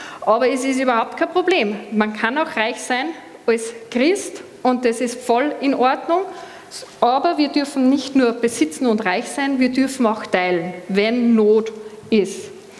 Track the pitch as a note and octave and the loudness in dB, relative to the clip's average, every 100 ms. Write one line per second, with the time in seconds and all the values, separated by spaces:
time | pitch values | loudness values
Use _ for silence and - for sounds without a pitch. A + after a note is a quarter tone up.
0 | - - - A3 B3+ C4 C4 C4 B3+ A3+ | -14 -6 0 2 2 0 0 0 2 0
1 | A#3 - E4 F4+ F4 F4+ G#3 G#3 - G#3+ | 0 -2 -2 0 2 2 0 -4 -4 0
2 | G#3+ G#3+ A3+ C#4 D#4+ - A3 C4+ - B3 | 0 0 -2 0 -2 -2 -2 -4 -4 -4
3 | C#4 - - - - A3+ A3+ - - A#3+ | -4 -8 -16 -8 0 0 -2 -12 -6 0
4 | C#4 G4 - - - - B3+ B3 A#3+ A3+ | 2 2 -4 -12 -16 -4 -2 0 0 0
5 | B3 A#3+ - A#3 D4 - C4+ C4 B3 D4 | -4 -6 0 2 2 0 -2 2 2 0
6 | - F4 G4 - - - - - - - | 0 0 -2 -10 -16 -18 -16 -16 -16 0
7 | A#3+ C4 F4 D#4 C#4+ D4 C#4 C4+ B3+ C#4+ | 2 4 0 2 0 0 -2 2 4 2
8 | - C4+ B3 - A#3 - D#4 - B3+ G#3+ | 2 2 2 2 -2 0 -2 0 0 2
9 | G3 F#3 A#3+ - C#4 C4+ B3+ C4 C4 - | 0 -2 -2 -4 -2 2 2 2 -2 2
10 | A#3 G#3+ - F#3 F3+ F3+ E3+ F3 - G3 | 0 0 -2 0 2 0 -2 -8 -2 0
11 | G#3+ A#3+ A#3 A3+ G#3 G#3+ A3 - - - | 2 2 4 6 6 4 2 -8 -16 -16
12 | - A3 F#3 - - - - | 0 0 2 -4 -12 -18 -20